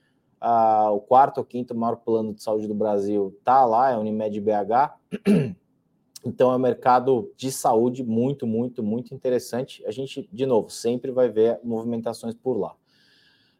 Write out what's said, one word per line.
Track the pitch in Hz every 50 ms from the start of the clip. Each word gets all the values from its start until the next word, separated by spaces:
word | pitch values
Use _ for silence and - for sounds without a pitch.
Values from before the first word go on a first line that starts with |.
| _ _ _ _ _ _ _ -
a, | - 117 117 117 113 110 110 107 107 107
o | 107 101
quarto | - - 127 127 143 - - -
ou | -
quinto | - - 123 123 120 123
maior | 113 117 117 117 113
plano | - - 113 113 110 110 104
de | 107
saúde | - - 107 107 107
do | 104 107
Brasil | 104 107 107 104 101 98 101 104 104 101 95 95 - -
tá | - 123 131 135
lá, | 120 110 113 127 135
é | 127
a | 110
Unimed | 107 107 107 107 110 107 104 107
B | 101 107 104
H. | 104 101 98 113 120 143 147 - _ _ - - - -
<clears throat> | 202 208 175 143 117 90 - _ _ _ _ _ _ _ _ _ _ - - -
Então, | 127 - - 127 123
é | 127
um | 127
mercado | 127 127 117 - - 127 123 127 123 135 131 117 101 - -
de | - - 131
saúde | 131 - - 151 127 110 117 123 123 127 131
muito, | 117 110 113 120 135 143 139 -
muito, | 113 110 113 120 127 127 - 113
muito | 104 110 120 127 -
interessante. | 135 131 - 131 127 120 123 - - 117 135 - - - - -
A |
gente, | 107 120 135 135 - 139 117 -
de | 92 110 135
novo, | 135 127 110 92 -
sempre | - - - 117 120 123 120 135
vai | 123 127 127 120
ver | 104 110 110 113 117 - -
movimentações | 117 117 113 113 120 117 113 113 117 113 - - 117 113
por | - - 131 127 107
lá. | 90 80 - _ _ _ _ _ _ _ _ _ _ _ _ _ _ _ _ _